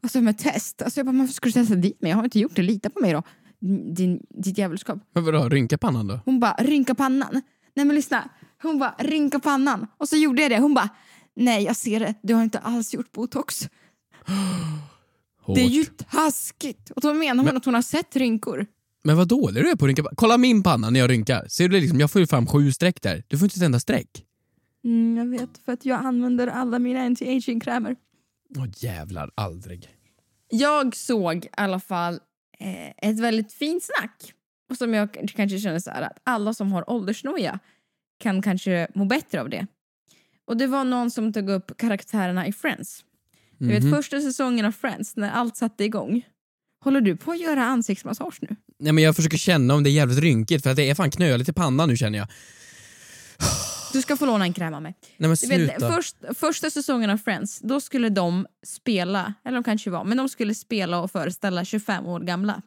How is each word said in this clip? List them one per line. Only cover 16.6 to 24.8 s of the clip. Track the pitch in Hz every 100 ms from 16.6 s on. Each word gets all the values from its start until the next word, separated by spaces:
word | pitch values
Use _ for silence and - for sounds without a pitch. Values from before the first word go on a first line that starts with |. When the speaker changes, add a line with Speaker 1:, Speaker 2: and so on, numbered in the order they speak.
| 294 220 -
Speaker 1:
Och | -
då | 294
menar | 302 320 247
hon | 277
Speaker 2:
Men | 262
Speaker 1:
att |
hon | 262
har | 240
sett | 240 302 339 277
rynkor. | 254 226 - 147 202 _ _ _
Speaker 2:
Men | 151 156
vad | 180
dålig | 240 180 104
du | 302
är | 339
på |
att | 139
rynka | 135
pa-, | 151 147
kolla | 220 240
min | 254 220
panna | 185 131 110
när | 127
jag | 123
rynkar. | 123 107 120 -
Ser | - 180
du | 190
liksom, | 160 147
jag | 147
får | 202
ju | 170
fram | 139 117
sju | 147 143
streck | 131 175 175
där. | 104 82 -
Du | 139
får | 196
inte | 190
ett |
enda | 175 120
streck. | - - - - - _ _ _ _ _